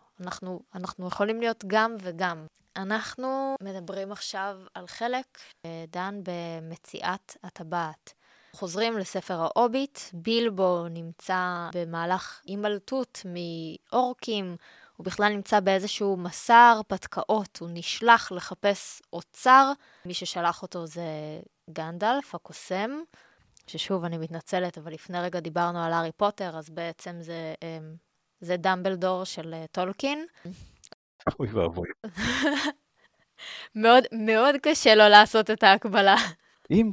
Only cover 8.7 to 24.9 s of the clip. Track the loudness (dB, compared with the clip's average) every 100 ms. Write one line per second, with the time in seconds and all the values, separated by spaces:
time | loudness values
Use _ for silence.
8.7 | -2 -2 -2 -6 -8 -6 -2 0 2 2
9.7 | 0 -4 -10 -16 -8 -2 0 0 2 0
10.7 | 0 -4 -10 -14 -12 -4 -2 -2 -4 -8
11.7 | -6 -6 -4 -2 -2 -4 -16 -12 -4 -4
12.7 | -4 -4 -6 -6 -10 -12 -10 -8 -8 -10
13.7 | -14 -4 0 0 -2 -6 -4 -4 -10 -16
14.7 | -20 _ -12 -8 0 0 0 2 2 4
15.7 | 2 0 -2 -2 -2 -4 -4 8 10 10
16.7 | 8 0 -6 -6 -6 0 0 -2 -10 -12
17.7 | -10 -8 2 6 6 4 -10 -10 -2 0
18.7 | 0 -6 -16 _ -14 -12 0 8 8 8
19.7 | 0 _ _ -12 -10 -8 -2 -2 -2 -8
20.7 | -10 -10 -8 -8 -8 -10 -14 -16 _ -14
21.7 | -10 -8 -2 -2 -2 -4 -14 -14 -14 -6
22.7 | -4 -4 -8 -12 _ _ _ _ _ -14
23.7 | -10 -4 -4 -4 -6 -8 -10 -6 -4 -4
24.7 | -6 -14